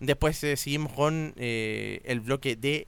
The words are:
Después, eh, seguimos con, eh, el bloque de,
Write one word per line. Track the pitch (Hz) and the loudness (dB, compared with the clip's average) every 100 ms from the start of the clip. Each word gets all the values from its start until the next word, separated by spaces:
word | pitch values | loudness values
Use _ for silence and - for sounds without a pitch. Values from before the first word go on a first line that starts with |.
Después, | 131 139 156 156 | 0 4 4 2
eh, | 147 139 | 0 0
seguimos | - 147 151 | 0 0 -2
con, | - 147 160 156 - | 2 2 2 -2 -4
eh, | 123 113 110 107 107 101 | -2 0 0 -2 -4 -6
el | - 123 | -2 -2
bloque | 110 135 135 113 | 0 0 0 0
de, | 131 147 | 0 0